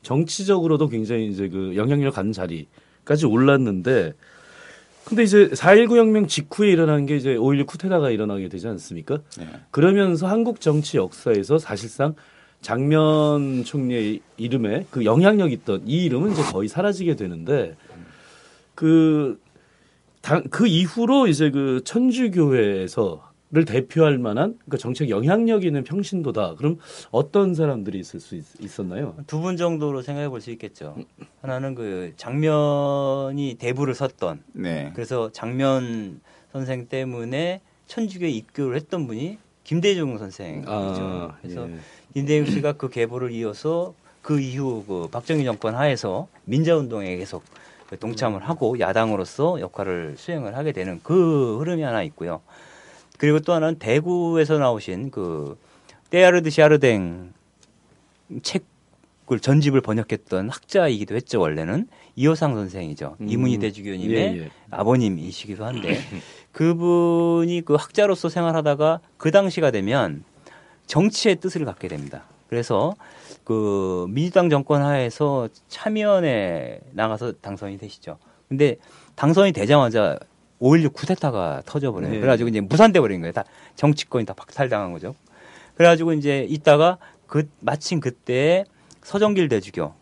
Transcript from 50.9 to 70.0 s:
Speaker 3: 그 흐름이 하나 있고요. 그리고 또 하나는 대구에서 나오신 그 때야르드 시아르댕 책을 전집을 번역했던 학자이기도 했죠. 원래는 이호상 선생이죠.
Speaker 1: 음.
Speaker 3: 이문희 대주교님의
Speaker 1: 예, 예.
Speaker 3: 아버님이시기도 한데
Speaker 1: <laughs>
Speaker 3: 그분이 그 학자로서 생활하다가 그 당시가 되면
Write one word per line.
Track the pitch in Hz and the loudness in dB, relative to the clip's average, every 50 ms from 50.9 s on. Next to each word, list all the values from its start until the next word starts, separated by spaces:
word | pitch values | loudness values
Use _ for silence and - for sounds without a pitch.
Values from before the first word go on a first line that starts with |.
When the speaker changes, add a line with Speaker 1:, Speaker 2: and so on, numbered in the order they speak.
| 87 82 | -8 -10
Speaker 3:
그 | _ - 165 190 175 165 156 143 131 117 107 120 | _ 2 4 4 4 4 4 2 2 0 -2 -4
흐름이 | 151 170 180 160 | -4 -4 -4 -4
하나 | 151 131 117 110 90 | -2 -2 -2 -4 -4
있고요. | 147 - - 85 87 82 82 _ _ - - - - - - - - - - _ _ _ _ | -6 -8 -10 -8 -8 -8 -10 _ _ -20 -20 -20 -20 -20 -20 -20 -20 -20 -20 _ _ _ _
그리고 | - 147 147 156 | 2 2 2 2
또 | 151 - | 2 0
하나는 | 175 160 156 160 165 156 | 0 2 0 -2 -2 -4
대구에서 | - 113 117 151 151 175 180 175 175 170 165 165 151 147 160 151 | -2 0 0 0 0 0 -2 0 0 0 2 2 2 2 2 2
나오신 | 139 123 117 107 95 - 92 92 127 135 | 2 0 0 -2 -6 -8 -8 -8 -8 -8
그 | - 113 92 87 82 76 73 71 - _ _ _ _ _ _ - - _ _ _ | -8 -6 -6 -6 -6 -6 -8 -10 -12 _ _ _ _ _ _ -20 -20 _ _ _
때야르드 | 170 175 185 180 180 180 165 156 | 4 6 8 8 8 6 0 0
시아르댕 | 147 160 151 147 151 147 139 127 113 101 92 87 85 90 90 90 - _ _ _ _ _ _ _ _ _ _ _ _ _ _ _ _ _ _ _ - 143 | 4 6 6 8 8 6 6 4 2 2 -2 -4 -8 -10 -14 -18 -20 _ _ _ _ _ _ _ _ _ _ _ _ _ _ _ _ _ _ _ -14 -10
책을 | - - - 185 - _ _ _ _ _ _ _ _ _ _ _ _ - 127 110 | -8 -6 -6 -6 -6 _ _ _ _ _ _ _ _ _ _ _ _ -4 -2 0
전집을 | - 135 139 151 147 147 135 131 | 2 4 4 6 6 6 4 2
번역했던 | - - 107 113 107 - 113 - _ _ 92 92 95 117 | 2 2 -2 -2 -2 -4 -6 -8 _ _ -4 -4 -4 -4
학자이기도 | 131 - _ _ - 196 175 147 123 101 101 95 101 | -8 -12 _ _ 2 2 2 2 0 -2 -4 -4 -4
했죠. | 117 127 - - 110 | -6 -4 -2 0 0
원래는 | 87 78 76 80 80 85 104 160 233 - _ _ - _ _ | 0 0 0 -2 -4 -2 -2 -4 -4 -6 _ _ -20 _ _
이호상 | 120 131 156 160 156 165 147 123 | 0 2 2 2 2 0 -2 0
선생이죠. | 107 101 92 90 95 87 76 73 - 76 71 76 - | -2 -6 -6 -8 -10 -10 -10 -10 -10 -12 -12 -10 -10
Speaker 1:
음. | 107 107 | -6 -4
Speaker 3:
이문희 | 110 104 - 127 123 104 | -2 0 2 0 0 0
대주교님의 | 107 107 98 104 98 101 95 92 90 107 113 | -2 -4 -6 -8 -10 -10 -8 -6 -4 -2 0
Speaker 1:
예, | 110 104 98 92 85 80 | 0 0 -2 -2 -6 -10
예. | 73 - _ _ - | -14 -18 _ _ -12
Speaker 3:
아버님이시기도 | - - 101 110 127 127 117 104 92 80 80 92 98 - - 104 98 104 107 | -6 -2 2 4 4 4 4 2 0 -2 -6 -10 -12 -14 -12 -14 -12 -10 -10
한데 | 117 127 113 95 85 - - 139 - 104 90 - | -8 -8 -8 -4 -4 -4 -4 -6 -10 -14 -14 -14
Speaker 1:
<laughs> | - - - - _ | -16 -20 -20 -20 _
Speaker 3:
그분이 | _ - 156 170 170 170 170 175 175 175 170 170 170 170 170 170 170 170 170 170 175 170 165 | _ 0 0 0 2 2 2 2 4 4 4 4 2 2 2 2 2 2 0 0 -2 -4 0
그 | - 147 | 2 2
학자로서 | 147 - - - - 208 202 185 - - 165 | 2 0 -2 0 2 2 2 2 0 -2 -4
생활하다가 | 165 180 170 165 160 165 151 151 143 143 151 156 165 165 _ _ _ | -2 0 0 0 0 0 2 0 2 2 2 0 0 -2 _ _ _
그 | _ - 160 | _ -2 4
당시가 | 160 202 196 185 - 165 156 143 | 4 4 4 4 -2 0 0 0
되면 | 113 104 95 104 127 139 | 0 0 -2 0 0 0